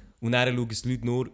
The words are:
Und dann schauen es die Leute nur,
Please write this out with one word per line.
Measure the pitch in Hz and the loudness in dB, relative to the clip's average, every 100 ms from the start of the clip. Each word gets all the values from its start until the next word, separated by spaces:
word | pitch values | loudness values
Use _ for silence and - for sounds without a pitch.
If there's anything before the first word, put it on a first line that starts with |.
| - - | -20 -6
Und | 117 | 0
dann | 123 127 123 | 2 2 0
schauen | 117 | -2
es | 107 | -4
die | 120 | -2
Leute | 127 120 | -2 0
nur, | 123 117 | 0 -2